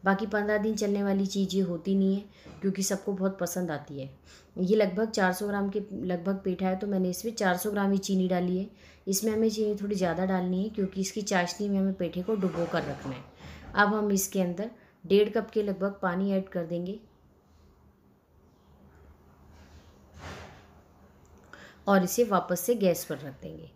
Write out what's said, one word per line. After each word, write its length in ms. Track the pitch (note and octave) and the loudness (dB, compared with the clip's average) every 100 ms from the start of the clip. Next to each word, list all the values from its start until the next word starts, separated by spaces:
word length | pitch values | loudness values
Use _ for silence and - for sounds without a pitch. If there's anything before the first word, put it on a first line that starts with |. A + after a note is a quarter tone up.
| F#3 | 2
बाकी 200 | G3 G#3+ | 2 0
पन्द्रह 300 | G#3 G#3 G#3+ | -2 0 0
दिन 180 | G#3+ G#3 | 0 0
चलने 280 | G#3 G3+ | 0 0
वाली 220 | G3+ G3 F#3+ | 2 2 0
चीज़ 300 | G3 F#3+ F#3+ | 0 0 2
ये 60 | |
होती 320 | F3+ E3+ F#3+ G3 | 0 -2 0 2
नहीं 200 | F#3+ G3 | 4 2
है 440 | G#3 - - - | -4 -20 -20 -4
क्योंकि 220 | G3 F#3+ | -4 -2
सबको 300 | F#3+ G3 - | -2 -2 -4
बहुत 240 | F#3+ F#3+ F#3+ | -2 -2 -2
पसंद 320 | F3 F3+ F3 | -4 -4 -4
आती 280 | C#3+ - C#3 | -6 -8 -10
है। 100 | C3+ - - - - - | -10 -14 -20 -20 -14 -4
ये 200 | F#3 G#3+ | 2 4
लगभग 340 | G3 F#3 A3 | 4 2 -2
चार 240 | A3 F#3 | 2 2
सौ 140 | F3+ G3+ | 2 -2
ग्राम 220 | G3+ G3 | -2 -2
के 120 | G3+ G3 | -4 -6
लगभग 480 | G3 F3+ F3 F3 G3 | -6 -4 -2 -2 -2
पेठा 240 | F#3+ F3+ F#3+ | -2 -2 0
है, 80 | F#3 | -2
तो 120 | G3+ | -2
मैंने 220 | F#3+ F#3 | 0 0
इसमें 240 | F3 A3+ | -2 -6
चार 240 | A3+ G3 F3 | 0 0 0
सौ 140 | G#3+ | -2
ग्राम 200 | G#3 G3 | 0 2
ही 60 | G3 | 2
चीनी 280 | F#3+ F#3+ F#3 | 2 0 2
डाली 300 | F3+ F3+ F#3 | 2 0 -2
है। 100 | G3+ - - - - | -4 -12 -20 -14 -4
इसमें 240 | G3 A3 | 0 0
हमें 180 | A3 A3 | 2 2
चीनी 260 | G#3 G#3+ G3+ | 2 0 0
थोड़ी 180 | G3+ G3+ | -2 0
ज़्यादा 300 | F3+ E3 F#3 | 0 2 2
डालनी 380 | F#3 F3+ F#3 | 2 2 0
है 60 | G#3+ | -2
क्योंकि 320 | G#3+ F#3+ F#3+ | -2 -2 -2
इसकी 200 | F#3+ A3 | -4 -4
चाशनी 460 | G3+ F#3+ F3 - G#3 | 0 2 0 -2 0
में 100 | G3 | 2
हमें 140 | F#3+ F#3 | 0 0
पेठे 260 | E3+ F3 | -4 -2
को 140 | F3+ A3 | -2 0
डुबो 300 | F#3 E3 E3+ | 0 0 0
कर 160 | E3+ | -2
रखना 300 | D3 C3+ C#3 | -2 -6 -8
है। 100 | B2+ - - - - - - | -10 -14 -20 -18 -18 -4 4
अब 180 | G3+ | 4
हम 180 | G#3+ G#3 | 4 2
इसके 280 | G3 G3 G3 | 2 2 0
अंदर 300 | F3+ F3 A3+ - - _ E3+ | 0 -2 -6 -10 -20 _ 4
डेढ़ 240 | G3+ G#3 | 6 6
कप 180 | A3+ A3 | 2 0
के 140 | G#3+ | 0
लगभग 360 | G3+ F#3 G3 G3+ | 0 0 -2 0
पानी 300 | F#3 F3+ G3 | 0 2 2
ऐड 180 | F#3+ F#3+ | 2 0
कर 160 | F3+ E3 | -4 -2
देंगे 340 | F3 F3+ A3 - _ - _ _ - - _ - _ _ _ _ _ _ _ _ - - - - - - - - - - - - - - - - - - - - - - - - - - - - - - - - | -4 -4 -8 -14 _ -20 _ _ -20 -20 _ -20 _ _ _ _ _ _ _ _ -20 -20 -20 -20 -20 -20 -20 -20 -20 -20 -20 -20 -20 -20 -18 -16 -14 -18 -20 -20 -20 -20 -20 -20 -20 -20 -20 -20 -20 -20 -8 4
और 160 | G3 | 4
इसे 200 | F3+ - A3+ | 4 2 4
वापस 340 | F#3+ - F3+ | 2 0 -2
से 140 | - A#3+ | 0 2
गैस 260 | F#3+ E3 - | 4 2 -2
पर 100 | C#3+ | -8
रख 240 | C#3+ - | -8 -14
देंगे। 300 | F2+ D#2+ - | -16 -16 -18